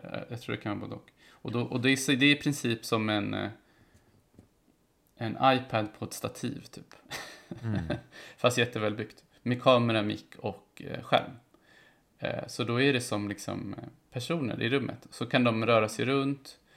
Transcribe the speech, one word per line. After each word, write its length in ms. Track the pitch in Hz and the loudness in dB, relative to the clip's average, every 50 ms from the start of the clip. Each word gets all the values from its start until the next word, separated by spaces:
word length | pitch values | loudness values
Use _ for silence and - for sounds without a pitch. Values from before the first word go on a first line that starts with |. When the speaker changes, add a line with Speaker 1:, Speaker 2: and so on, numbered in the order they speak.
| - - - | -8 -10 -10
Speaker 1:
eh, 60 | - - - | -10 -8 -8
jag 120 | 120 120 | -12 -10
tror 140 | - - 110 | -8 -6 -6
det 60 | 107 | -6
kan 180 | - 104 104 104 | -4 -6 -6 -6
vara 100 | 104 104 | -6 -8
både 60 | - - | -10 -12
och. 80 | - _ _ _ _ - | -14 _ _ _ _ -20
Och 200 | - - - - | -20 -12 -8 -4
då, 100 | 110 120 | -2 -2
och 200 | 120 - - 127 | -2 0 0 2
det 80 | 117 131 | 4 4
är, 60 | 135 | 4
så 160 | 131 - - | 4 4 2
det 140 | 143 123 139 | 4 6 6
är 60 | 143 143 | 6 6
i 40 | 143 | 4
princip 460 | - 151 143 - - 123 113 113 - | 2 -2 -2 0 0 -2 -2 -2 -2
som 240 | - 117 110 110 110 | 0 0 0 2 2
en, 240 | 107 104 104 104 104 | 0 0 0 -2 -2
eh, 160 | 101 101 104 110 - _ _ _ _ _ _ _ _ _ _ _ _ _ _ _ - - _ _ _ _ _ _ _ _ _ _ _ _ _ _ | -4 -4 -6 -8 -10 _ _ _ _ _ _ _ _ _ _ _ _ _ _ _ -20 -20 _ _ _ _ _ _ _ _ _ _ _ _ _ _
en 220 | - 120 110 - - 127 | -8 -6 -6 -2 2 4
iPad 440 | 131 131 127 123 - - 113 107 104 - - | 6 6 4 2 0 -2 -2 -2 -2 -6 -8
på 60 | 117 | -10
ett 80 | 95 - | -8 -8
stativ, 480 | - - - - - - 120 - - - - | -6 -8 -8 -6 -6 -6 -6 -6 -8 -12 -16
typ. 220 | - - - - - - _ - - - - - - - - - - - 117 | -18 -20 -20 -20 -20 -20 _ -12 -12 -12 -12 -12 -16 -18 -16 -14 -12 -8 -4
Speaker 2:
Mm. 160 | 113 107 92 85 82 - - - - | -2 -2 -2 -2 -2 -4 -6 -8 -12
Speaker 1:
<laughs> 260 | - - - - - - | -20 -20 -20 -20 -4 0
Fast 200 | - 123 120 123 | 2 2 4 4
jättevälbyggt. 680 | 117 117 - 110 107 107 104 110 107 - - - - _ _ _ | 2 2 0 -2 -2 -2 -2 -2 -6 -10 -12 -20 -20 _ _ _
Med 200 | - 120 127 123 - | -2 -2 -2 2 6
kamera, 380 | 135 127 120 120 117 113 110 | 6 6 6 6 4 2 2
mick 340 | 104 104 104 104 - - - - | 0 0 -2 -6 -8 -16 -14 -8
och, 420 | - 110 98 - - _ - - - | -6 -6 -6 -8 -12 _ -18 -14 -10
eh, 160 | - - - - | -8 -8 -8 -2
skärm. 280 | - - 123 - - 131 120 _ _ _ _ _ _ - - - _ _ _ _ _ _ - | 2 2 2 2 0 -10 -16 _ _ _ _ _ _ -20 -20 -20 _ _ _ _ _ _ -8
Eh, 280 | - - - - - - | -6 -4 -4 -4 -6 -6
så 160 | - - 120 | -6 -4 -2
då 180 | 107 117 120 | 0 2 2
är 120 | 135 143 135 | 4 4 2
det 80 | 123 | 2
som, 280 | 120 - 110 104 104 101 | 0 -2 -2 -2 -2 -4
liksom, 440 | 101 - - - 101 101 101 101 101 | -6 -6 -6 -6 -6 -6 -6 -8 -10
eh, 100 | - - - - _ _ _ | -10 -12 -14 -16 _ _ _
personer 500 | - 123 120 - 165 170 139 110 - - | -8 -6 -4 -2 -2 -2 -2 -2 -2 -2
i 80 | - 117 | 0 0
rummet. 380 | 127 139 123 - - - - - | 0 0 0 -2 -6 -8 -12 -14
Så 140 | - - 135 | -10 -8 -4
kan 180 | 120 - 131 123 | 0 2 4 4
de 220 | 120 110 113 113 | 4 4 4 4
röra 240 | 113 120 113 107 110 | 4 6 6 4 2
sig 160 | - - 113 | 0 -2 0
runt 520 | 120 135 139 135 139 143 139 - - - - _ _ _ | 0 2 2 2 0 -2 -4 -8 -18 -20 -20 _ _ _